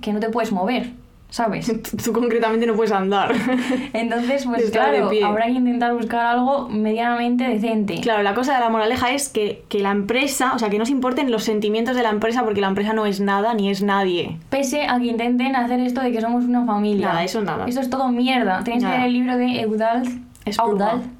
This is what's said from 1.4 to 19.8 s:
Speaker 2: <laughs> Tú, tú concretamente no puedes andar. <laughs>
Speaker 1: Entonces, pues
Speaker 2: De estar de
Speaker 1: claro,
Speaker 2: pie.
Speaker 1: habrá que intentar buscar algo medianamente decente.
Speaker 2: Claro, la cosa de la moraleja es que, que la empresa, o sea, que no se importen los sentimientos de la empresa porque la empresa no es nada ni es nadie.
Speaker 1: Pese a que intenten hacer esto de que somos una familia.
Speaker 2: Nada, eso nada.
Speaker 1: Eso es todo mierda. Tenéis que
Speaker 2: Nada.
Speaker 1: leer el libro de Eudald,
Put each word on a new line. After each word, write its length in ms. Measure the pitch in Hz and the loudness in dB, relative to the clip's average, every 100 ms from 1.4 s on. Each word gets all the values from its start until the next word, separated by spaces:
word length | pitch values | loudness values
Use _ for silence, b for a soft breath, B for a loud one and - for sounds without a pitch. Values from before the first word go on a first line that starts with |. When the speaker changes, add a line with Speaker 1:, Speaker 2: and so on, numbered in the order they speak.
| 226 175 165 | -2 -2 -4
Speaker 2:
<laughs> 220 | 220 - | -4 -6
Tú, 60 | - | -6
tú 80 | 233 | -2
concretamente 540 | 226 240 226 226 226 233 | 0 0 2 2 2 0
no 100 | 214 | 2
puedes 160 | 220 | 2
andar. 420 | 196 190 202 185 240 254 254 | 0 2 2 2 0 0 0
<laughs> 300 | 247 254 - | 0 -2 -2
Speaker 1:
Entonces, 500 | - 233 233 240 277 254 | -4 -2 -2 0 -2 0
pues 120 | 233 | 0
Speaker 2:
De 60 | 220 | 2
estar 260 | 220 277 | 2 2
de 60 | 285 | 2
Speaker 1:
claro, 120 | 202 | 2
Speaker 2:
pie. 140 | 214 | 2
Speaker 1:
habrá 220 | 208 208 233 | 2 2 2
que 80 | |
intentar 400 | 254 247 240 240 240 | 2 2 2 0 0
buscar 300 | 220 233 233 | -2 0 2
algo 420 | 240 247 277 247 | 2 2 0 -2
medianamente 800 | 214 214 226 240 240 240 247 240 | -2 0 0 0 0 0 0 2
decente. 560 | 214 226 220 196 170 | 0 0 0 0 -2
Speaker 2:
Claro, 220 | 240 214 | 0 0
la 100 | 202 | 0
cosa 220 | 220 254 262 | 0 0 2
de 40 | |
la 80 | 233 | 2
moraleja 420 | 220 214 247 247 | 2 0 0 0
es 160 | 277 - | 0 -2
que, 340 | 220 208 - - | -2 -2 -4 -4
que 100 | 208 | -2
la 120 | 196 | 0
empresa, 600 | 202 202 247 277 262 247 | 0 0 0 0 0 0
o 60 | 247 | 0
sea, 100 | 220 | 0
que 80 | 208 | 0
no 80 | 226 | 0
se 60 | |
importen 400 | 277 254 254 269 | 0 0 0 0
los 140 | 220 220 | 0 0
sentimientos 500 | 214 208 220 233 247 | 0 0 0 0 0
de 80 | |
la 60 | 226 | 0
empresa 340 | 208 220 240 | 0 0 0
porque 160 | 220 202 | 0 0
la 80 | 196 | 0
empresa 240 | 196 208 | 0 0
no 140 | 220 208 | 0 0
es 160 | 196 | 0
nada 320 | 202 196 214 | 0 2 2
ni 160 | 226 196 | 0 0
es 120 | 196 | 0
nadie. 560 | 202 196 196 175 - 160 - | 0 2 2 0 -2 -8 -4
Speaker 1:
Pese 360 | 269 277 294 294 | -2 -2 -2 0
a 140 | 247 | 0
que 60 | 240 | 0
intenten 500 | 226 240 247 262 269 | -2 0 0 2 0
hacer 240 | 240 247 | 0 0
esto 220 | 247 247 | 0 0
de 100 | 254 | -2
que 80 | 220 | 0
somos 240 | 226 240 | 0 0
una 220 | 247 240 233 | 2 2 2
familia. 420 | 208 208 202 190 | 2 2 2 0
Speaker 2:
Nada, 160 | 180 | 0
eso 180 | 180 226 | -2 -2
nada. 240 | 196 151 - | -2 -2 -4
Speaker 1:
Eso 120 | 247 | -2
es 100 | 254 | -2
todo 200 | 262 262 | -2 0
mierda. 540 | 240 254 254 202 190 233 | 2 2 2 2 0 0
Tenéis 180 | 240 | 0
que 60 | 190 | 0
Speaker 2:
Nada. 80 | 254 | 2
Speaker 1:
leer 100 | 247 | 2
el 60 | |
libro 240 | 247 247 247 | 2 0 0
de 240 | 247 240 | 0 0
Eudald, 600 | 220 214 | -2 0